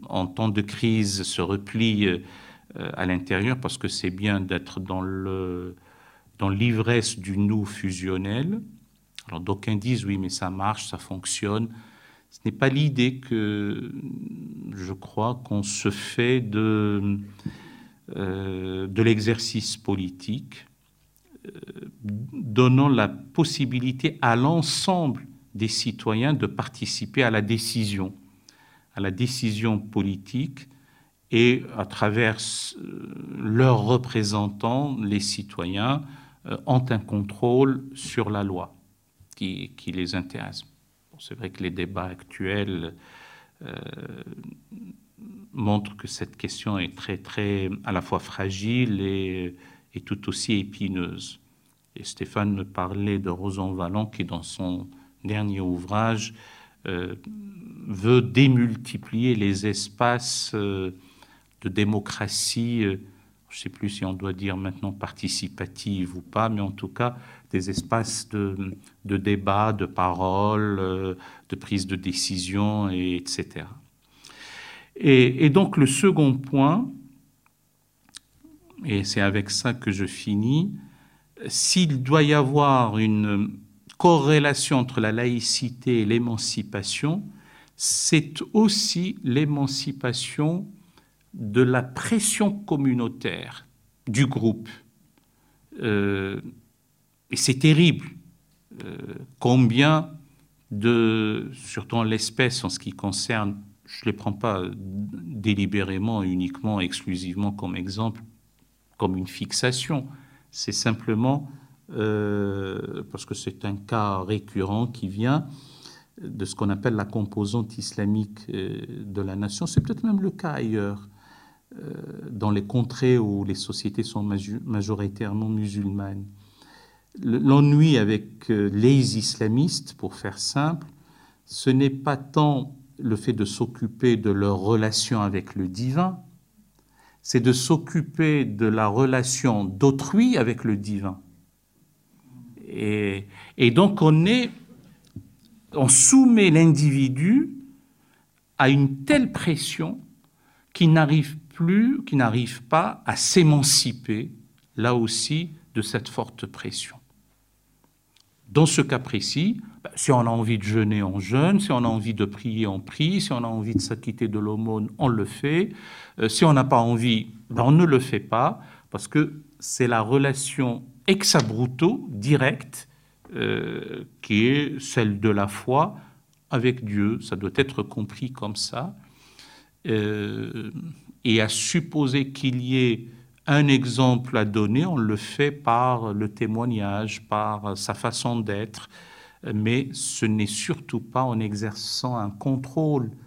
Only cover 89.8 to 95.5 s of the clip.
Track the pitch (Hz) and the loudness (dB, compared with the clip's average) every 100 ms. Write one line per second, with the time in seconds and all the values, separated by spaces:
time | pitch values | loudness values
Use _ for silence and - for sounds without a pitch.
89.8 | 147 - 127 120 - - 151 175 202 - | -6 -4 -4 -4 -6 -2 -2 -2 -6 -16
90.8 | _ _ _ _ _ - 110 113 127 127 | _ _ _ _ _ -12 -2 4 4 4
91.8 | 127 - - 226 - - 208 202 - 151 | 0 -8 -2 0 0 0 0 0 -4 0
92.8 | 135 120 113 - 113 87 87 - - _ | 2 2 -2 -4 -6 -6 -10 -16 -20 _
93.8 | _ _ - 107 131 120 110 - - - | _ _ -4 2 2 2 0 0 -6 -18
94.8 | _ _ _ _ _ _ _ | _ _ _ _ _ _ _